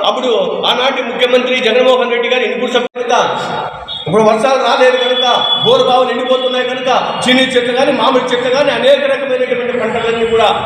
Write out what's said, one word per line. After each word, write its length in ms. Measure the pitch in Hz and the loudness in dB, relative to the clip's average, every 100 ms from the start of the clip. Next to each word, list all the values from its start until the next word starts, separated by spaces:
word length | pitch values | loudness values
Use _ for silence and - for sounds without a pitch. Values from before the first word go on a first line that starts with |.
| 185 | -2
అప్పుడు 200 | 226 254 214 180 - 175 | -2 -2 0 -2 -2 -2
ఆనాటి 300 | 233 262 262 240 | 0 0 -2 -6
ముఖ్యమంత్రి 440 | - 247 247 247 247 220 | -2 2 2 0 -2 0
జగన్మోహన్ 460 | 240 254 247 240 | 2 4 2 0
రెడ్డి 140 | 233 233 | -2 0
గారు 120 | 254 214 | 0 -2
ఇన్పుట్ 260 | 233 240 | -2 -2
సబ్సిడీ 180 | 240 240 247 | -2 -4 -6
కనుక, 160 | 240 - - - - - - - - - - | -2 0 0 -4 -6 -8 -8 -12 -14 -10 -2
ఇప్పుడు 180 | 196 220 | 2 4
వర్షాలు 320 | 220 262 262 240 | 2 2 2 2
రాలేదు 320 | 269 254 247 | 4 4 2
కనుక, 200 | 247 254 247 220 - - | 0 0 0 0 0 0
బోరు 200 | 208 254 254 | 2 2 4
బావులు 220 | 254 254 | 2 2
ఎండిపోతున్నాయి 540 | 240 254 254 254 254 247 | -2 -2 0 0 -2 -4
కనుక, 200 | 254 254 233 - - | -4 -2 -2 -2 -4
చీనీ 220 | 233 254 254 | 0 2 2
చెట్లు 180 | 247 240 247 | 0 0 0
కానీ, 140 | 285 247 | 0 2
మామిడి 280 | 233 254 240 | 2 0 0
చెట్లు 180 | 240 254 262 | -2 0 0
కానీ, 140 | 277 233 | 0 2
అనేక 240 | 247 277 277 | 2 2 2
రకమైనటువంటి 600 | 269 269 254 247 240 240 240 | -2 -2 -2 -2 -2 -2 -2
పంటలన్నీ 460 | 220 233 233 233 226 | -2 -2 -2 -2 0
కూడా 160 | 226 214 170 | 2 2 0